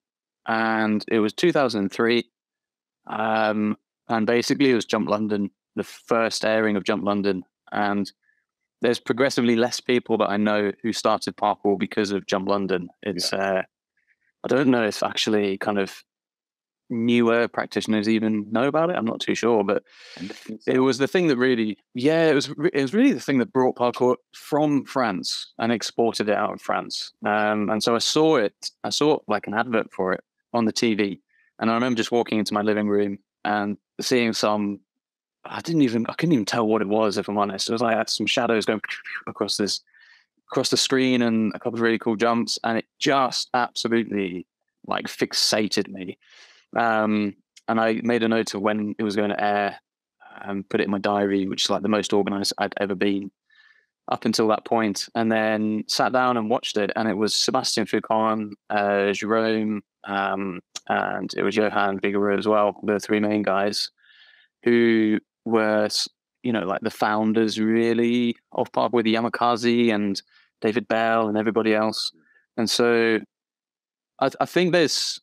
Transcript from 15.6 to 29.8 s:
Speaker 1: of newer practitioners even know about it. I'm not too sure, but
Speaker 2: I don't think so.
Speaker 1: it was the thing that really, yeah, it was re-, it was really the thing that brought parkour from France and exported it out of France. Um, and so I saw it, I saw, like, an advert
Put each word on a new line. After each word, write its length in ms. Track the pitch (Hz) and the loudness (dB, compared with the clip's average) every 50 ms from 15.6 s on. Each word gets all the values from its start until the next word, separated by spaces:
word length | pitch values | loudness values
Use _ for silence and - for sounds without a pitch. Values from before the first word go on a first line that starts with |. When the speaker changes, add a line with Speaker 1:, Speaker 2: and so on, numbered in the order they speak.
| - 107 101 101 | -4 -2 -2 0
Speaker 1:
of 240 | 98 92 - - - _ _ _ _ _ _ _ _ _ _ _ _ _ _ _ _ - | -2 -4 -6 -12 -20 _ _ _ _ _ _ _ _ _ _ _ _ _ _ _ _ -8
newer 580 | 123 117 113 120 120 120 117 113 117 117 117 - | -4 -2 0 2 2 4 4 4 2 2 0 -2
practitioners 640 | - 117 113 - - 107 95 - 107 107 101 110 | -2 -6 -6 -4 -4 -4 -2 0 0 0 2 2
even 360 | 113 107 110 110 110 104 101 104 113 | 2 2 2 0 -2 -2 -4 -4 -2
know 120 | 113 127 | -2 0
about 260 | 143 139 156 165 175 | 0 0 0 0 0
it. 60 | 180 | -2
I'm 100 | - 110 | -2 -4
not 120 | 113 - - | -4 -4 -4
too 160 | - - 101 | -4 -4 -2
sure, 300 | - 110 117 117 107 98 | 0 2 2 2 2 2
but 180 | 98 101 - - _ - - - - - - | 2 0 -2 -2 _ -12 -20 -20 -20 -16 -12
Speaker 2:
I 20 | |
don't 120 | 90 101 - | -12 -12 -12
think 260 | - - - 110 - - | -14 -14 -14 -14 -6 -2
so. 80 | - | 0
Speaker 1:
it 80 | 135 131 | 2 2
was 180 | 131 135 123 110 | 2 2 2 0
the 100 | 139 127 | 0 0
thing 200 | - 190 175 160 | 2 2 2 2
that 100 | 131 120 | 2 2
really, 400 | 123 131 127 113 110 107 98 - _ _ - | 2 2 2 2 0 0 -4 -6 _ _ -6
yeah, 340 | 123 123 147 160 165 165 160 | 0 2 2 4 4 4 4
it 60 | 139 | 4
was 160 | 139 127 135 | 2 0 -2
re-, 200 | - - 147 185 - | -4 -2 -2 0 0
it 80 | 143 135 | 0 -2
was 100 | 127 185 | 0 2
really 200 | 220 262 285 196 | 4 4 4 2
the 80 | 120 | 2
thing 180 | - - 139 127 | 0 0 2 2
that 160 | 113 - - | 2 2 2
brought 220 | 131 131 127 - | 2 2 2 2
parkour 400 | - 123 123 113 - 127 127 123 - _ _ - | 0 0 -2 0 2 2 2 2 0 _ _ -20
from 500 | - - - 151 143 151 151 147 131 107 | -20 -8 -4 0 0 2 2 2 0 -2
France 720 | - - 135 123 110 92 82 - - - - - - _ - | -2 -2 -2 -2 0 -2 -4 -6 -6 -8 -8 -10 -12 _ -4
and 140 | 113 117 120 | -2 -2 -2
exported 560 | 101 - - - - 117 113 107 - 107 107 | -2 -4 -4 -2 0 0 0 0 -2 -2 0
it 80 | 101 | 0
out 160 | 98 104 98 92 | 0 0 -2 -4
of 80 | 95 | -6
France. 500 | - - 98 92 92 - - - - - - _ - | -6 -4 -4 -4 -4 -6 -10 -12 -12 -14 -12 _ -4
Um, 460 | 107 104 107 107 107 107 104 104 98 | -2 0 0 2 0 0 0 0 -2
and 120 | 110 107 - | -2 0 0
so 120 | 120 117 | 0 0
I 60 | 110 | 0
saw 360 | - - - 151 156 160 156 | 0 0 2 2 4 4 4
it, 340 | 127 104 98 - _ - - - _ - | 4 2 0 -2 _ -14 -16 -12 _ -8
I 60 | 110 | -6
saw, 280 | - - 147 151 143 - - | -2 0 2 2 2 0 -2
like, 200 | - 107 101 - | -2 -4 -4 -4
an 80 | - 101 | -4 -4
advert 400 | 110 123 127 113 110 | -2 -2 0 -2 -2